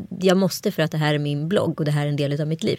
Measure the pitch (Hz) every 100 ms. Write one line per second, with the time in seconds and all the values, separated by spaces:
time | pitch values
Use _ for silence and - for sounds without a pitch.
0 | - 185 185 185 190 - 208 180 156 156
1 | 151 151 147 143 160 202 165 151 147 147
2 | 147 147 139 143 151 160 220